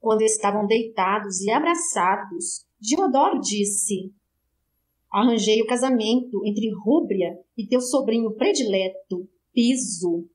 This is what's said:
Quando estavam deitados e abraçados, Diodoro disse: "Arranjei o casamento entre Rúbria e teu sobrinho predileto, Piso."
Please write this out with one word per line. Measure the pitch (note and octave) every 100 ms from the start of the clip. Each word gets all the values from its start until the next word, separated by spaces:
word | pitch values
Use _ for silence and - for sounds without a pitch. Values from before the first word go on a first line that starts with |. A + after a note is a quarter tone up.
Quando | A3+ G#3+
estavam | A3 G#3+ G3+ G3+ G#3
deitados | A3+ A3+ - F#3 G#3 G3+ F#3
e | G3
abraçados, | A#3 E4 E4+ - - F3+ G3+ - E4+ - - _ _
Diodoro | G#3+ D4+ F#4+ C4 E4+ D4
disse: | - G#3 G3+ - - G3 F#3 _ _ _ _ _ _ _ _ _ _
"Arranjei | G3+ A#3+ A#3 G3+ G#3+
o | A3
casamento | B3 C4 B3 G#3+ B3 B3 G3+
entre | G#3 G#3 A3 F#3
Rúbria | G#3 D4+ - F#3+ E3+ F3+ - -
e | G3+
teu | B3
sobrinho | B3 C#4+ G#3 A3+ A3+
predileto, | G#3+ C4 E4 A3+ F#3+ F#3 F#3+ - F3+ F#3+ _ _
Piso." | - A#3+ B3+ B3+ F3+ F3 E3+ E3+